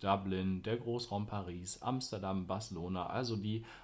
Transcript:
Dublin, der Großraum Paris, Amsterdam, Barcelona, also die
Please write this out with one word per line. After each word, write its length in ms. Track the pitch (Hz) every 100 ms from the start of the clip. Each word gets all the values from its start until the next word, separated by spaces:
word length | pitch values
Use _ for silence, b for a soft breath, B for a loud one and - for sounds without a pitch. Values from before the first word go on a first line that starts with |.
Dublin, 640 | 98 98 98 92 95 92
der 120 | 107 117
Großraum 500 | 117 120 - 101 104
Paris, 540 | 104 87 87 92 -
Amsterdam, 680 | 110 131 127 104 95 95 92
Barcelona, 600 | 95 - 90 87 92 87
also 300 | 110 123 113
die 280 | 101 110 113 B